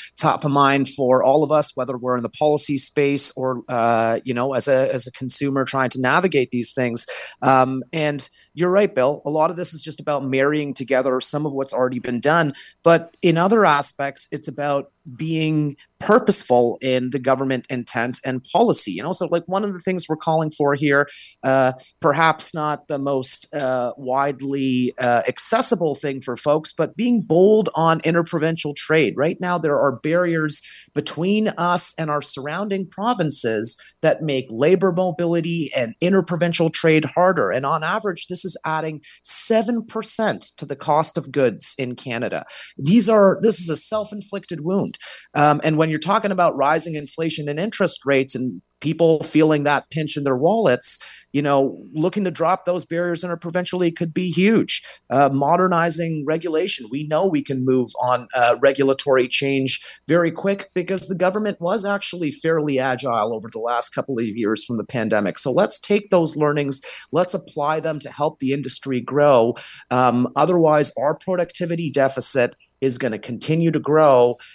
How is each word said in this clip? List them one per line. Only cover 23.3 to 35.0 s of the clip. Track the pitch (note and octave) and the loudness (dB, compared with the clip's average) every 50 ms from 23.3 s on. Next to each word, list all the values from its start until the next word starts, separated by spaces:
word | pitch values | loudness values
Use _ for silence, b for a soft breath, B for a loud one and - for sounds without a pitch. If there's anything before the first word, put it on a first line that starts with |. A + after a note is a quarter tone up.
| - - - - - | 0 0 -2 -4 -8
uh, | D3 C#3 B2+ B2+ B2+ B2 A#2+ - | -4 -4 -2 -2 -2 -4 -4 -6
widely, | C#3 C3+ B2+ B2+ C#3 C#3 D3 C#3 B2+ C#3 C#3 C#3 C#3 C3+ C3+ B2+ B2+ B2 A#2 - - | -8 -8 -4 -2 -2 -2 -2 -4 -6 -8 -6 -4 -4 -2 -2 0 0 -2 -2 -4 -4
uh, | B2+ A#2+ A#2+ A#2 - B2+ | -2 0 2 0 0 0
accessible | - - - - A3 A#3 - - A#3 E3+ F3 D3+ C3+ | -2 -2 0 2 2 2 4 4 2 2 0 -4 -4
thing | - - C#3+ C3+ C3 | -4 -6 -8 -8 -8
for | - C3 A#2+ | -8 -8 -8
folks, | - - D3 D3 D#3 D3+ - - | -4 0 0 0 0 0 -4 -4
but | - D#3+ - - | -4 -4 -4 -4
being | - A#3 A#3+ A#3+ A3 E3 | -4 0 0 0 0 0
bold | - D#3+ F3 F#3 G#3+ G#3+ G#3+ F#3 - - | 2 4 4 6 6 6 4 2 0 0
on | D#3 D#3+ E3 D#3+ D#3+ | 0 2 2 2 2
interprovincial | - E3 E3+ E3+ E3 - F3 D#3 D3+ D#3+ E3 E3 - D3 D3 | 0 0 0 0 0 -2 -2 -2 -2 -2 -2 -4 -6 -8 -6
trade. | - - - D#3 D#3+ C#3 G2+ E2 | -6 -2 0 2 2 2 2 0
Right | - C#3 E3 - - | 0 -2 -2 -2 -4
now, | F3+ F3+ F3+ F3 | -4 -4 -4 -2
there | D#3+ D3+ D3 A#2 | 0 0 2 2
are | C3 C#3 B2+ | 2 0 0
barriers | A2 - D3+ E3 F3 F3+ E3+ E3 D#3+ D#3 D3+ D3 - B B B B B B B | -2 -4 -2 0 0 0 0 0 -2 -2 0 -2 -2 B B B B B B B
between | D3 D3+ - - D3 E3+ F#3+ G#3 G#3+ G#3+ G3+ - | -8 -6 -6 -6 -4 -2 0 0 2 0 -2 -2
us | - F3 F3 F3 F3 - - - - | -2 -2 0 0 2 2 0 0 -2
and | D#3+ D3+ | -4 -4
our | D3 D3 C#3 | -4 -4 -4
surrounding | - - C#3 C3 D3 D#3 F#3 G#3 G#3 G3 F#3+ F#3 - | -6 -6 -6 -8 -8 -8 -8 -6 -6 -6 -6 -6 -8
provinces | - F#3 G#3 A#3 - F#3+ E3 D3 - - - A2+ A2 G#2+ A2+ - - B B B B B - | -10 -6 -4 -2 -2 -2 -2 -2 0 0 0 0 -2 0 0 0 -2 B B B B B 0
that | D#3 - - E3 | 0 0 0 -2
make | D3+ C3+ C3 B2+ - | -4 -4 -4 -4 -6
labor | A2+ A2+ C#3+ D#3+ F#3+ F3 G3 F#3+ F3 | -4 0 2 2 2 2 2 0 0
mobility | F3+ | 0